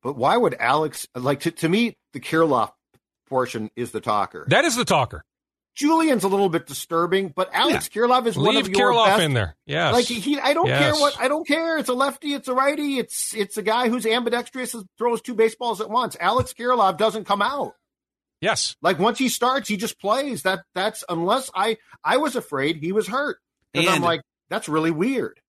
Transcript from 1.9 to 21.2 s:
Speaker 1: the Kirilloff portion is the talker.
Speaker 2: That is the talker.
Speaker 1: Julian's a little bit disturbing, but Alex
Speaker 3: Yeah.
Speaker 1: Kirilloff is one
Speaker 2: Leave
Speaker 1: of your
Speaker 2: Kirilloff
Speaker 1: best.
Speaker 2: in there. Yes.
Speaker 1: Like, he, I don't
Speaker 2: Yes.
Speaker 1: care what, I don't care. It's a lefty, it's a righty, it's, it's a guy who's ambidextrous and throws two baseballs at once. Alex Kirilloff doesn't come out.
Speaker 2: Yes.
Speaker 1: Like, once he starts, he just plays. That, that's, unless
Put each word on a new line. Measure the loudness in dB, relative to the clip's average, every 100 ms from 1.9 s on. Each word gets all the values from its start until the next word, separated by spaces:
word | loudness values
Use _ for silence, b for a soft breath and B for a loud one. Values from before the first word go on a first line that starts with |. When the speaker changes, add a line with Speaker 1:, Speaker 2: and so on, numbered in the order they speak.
| -2 _
Speaker 1:
the | -14
Kirilloff | -4 2 4 2 0 _ _ _ _ _ _
portion | -2 -2 -4 -8 -8
is | -8
the | -6
talker. | -2 -2 -2 -6 0
Speaker 2:
That | 2 2
is | 0
the | 2
talker. | 2 2 -4 -18 _ _ _ _
Speaker 1:
Julian's | -2 2 4 4 2 2
a |
little | 2 2
bit | 0 -6
disturbing, | -14 -6 -2 0 0 -2
but | -4 -4
Alex | 0 0 0 -4
Speaker 3:
Yeah. | -2
Speaker 1:
Kirilloff | 2 2 2
is | 0
one | 2 2
Speaker 2:
Leave | 0
Speaker 1:
of | 2
your | 2
Speaker 2:
Kirilloff | 4 4
Speaker 1:
best. | 4
Speaker 2:
in | 2
there. | 0 -2 -6 -8
Yes. | -2 2
Speaker 1:
Like, | 2 0
he, | -2 -2 -2
I | 0
don't | 2 2
Speaker 2:
Yes. | 2
Speaker 1:
care | 2 4
what, | 2 2
I | -2
don't | -2 0
care. | 0 0 -2
It's | -2
a |
lefty, | 0 0 -2 -6
it's | -6 -2
a |
righty, | 0 2 0 -2 -2
it's, | -4 -6 -8
it's | -4 -6 -4
a |
guy | 0 2 2
who's | 0 0
ambidextrous | 0 0 -4 -6 -10 -8
and | -10 -14 _
throws | -2 -2
two | -4
baseballs | 2 2 2 -6 -4
at | -2
once. | -2 -2 -2
Alex | 0 2 0
Kirilloff | -4 0 4 4 4
doesn't | 0 0
come | -4 -2
out. | 0 -2 -6 -10 _ _ _ _ _ _
Speaker 2:
Yes. | -2 -2 -4 -2
Speaker 1:
Like, | 0 2
once | 2 2
he | 0
starts, | 0 0 0 -2
he | -4
just | -4 -6
plays. | -2 -2 -2 -4
That, | -4 -4 -6 -4
that's, | -4 -4 -8
unless | -4